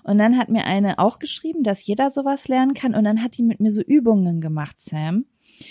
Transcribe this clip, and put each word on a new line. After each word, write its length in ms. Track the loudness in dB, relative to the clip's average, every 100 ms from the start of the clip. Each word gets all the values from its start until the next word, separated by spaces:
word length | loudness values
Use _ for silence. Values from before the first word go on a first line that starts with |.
und 140 | 0 4
dann 200 | 4 4
hat 100 | 2
mir 160 | 0
eine 340 | 0 0 0 2
auch 220 | 0 0
geschrieben, 420 | -10 -8 -6 -2
dass 240 | -2 -2 -4
jeder 240 | -2 0
sowas 380 | -2 -4 -4 -2
lernen 260 | 0 0
kann 220 | 0 -2 0
und 80 |
dann 180 | 0 0
hat 160 | -2 -2
die 60 |
mit 160 | 0 2
mir 100 | 0
so 120 | 0
Übungen 580 | 2 2 4 2 2 -2
gemacht, 400 | -4 -4 -6 -12
Sam. 460 | -10 -6 -2 -2 -4 _ _ -20 -20